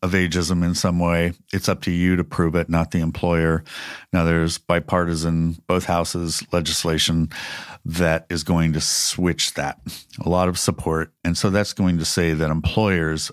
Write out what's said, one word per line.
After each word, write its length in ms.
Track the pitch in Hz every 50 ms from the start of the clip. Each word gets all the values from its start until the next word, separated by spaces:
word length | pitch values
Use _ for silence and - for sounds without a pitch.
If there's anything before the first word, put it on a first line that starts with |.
of 100 | 92 90 95
ageism 520 | 95 92 85 85 90 85 85 92 87 85
in 80 | 85 85
some 240 | - - 92 87 87
way, 340 | 87 85 85 85 85 87 87 _ _ - -
it's 160 | 92 - 104
up 140 | 92 - -
to 80 | 95
you 240 | 87 87 90 90 92
to 80 | 87 85
prove 320 | - - - 85 82 78
it, 140 | 87 80 -
not 200 | 85 82 82 -
the 80 | - 85
employer. 640 | 80 80 80 - 92 87 85 82 82 80 80 80 78 - - - - - - - - -
Now, 120 | - 87 82
there's 340 | 82 82 82 82 82 -
bipartisan, 1000 | - _ - 87 85 - - 92 90 87 85 82 80 85 82 82 82 82 82 82 - -
both 180 | - 90 92 -
houses, 580 | - 87 85 82 - - 87 85 80 - - - -
legislation 800 | 87 87 78 80 82 - - 85 80 80 - - 82 82 80 78 - - - - - - - - - - -
that 400 | - 82 87 87 80 80 82 - -
is 140 | 87 78 76
going 300 | 87 87 82 82 80 76
to 80 | 78
switch 720 | - - - - - - - 90 90 87 82 - - - -
that. 260 | - 71 71 - - - - - - - _ - - -
A 20 |
lot 220 | 85 90 90 92 90
of 80 | 87
support. 560 | - - - - - - 82 80 80 82 - _ _ -
And 140 | 87 85
so 120 | - - 101
that's 200 | 95 104 101 - -
going 260 | - 95 90 85 82
to 60 | 80
say 280 | - - 95 85 82 78
that 160 | 78 80 78
employers 840 | 78 80 78 - - 110 107 98 92 85 80 80 78 76 - -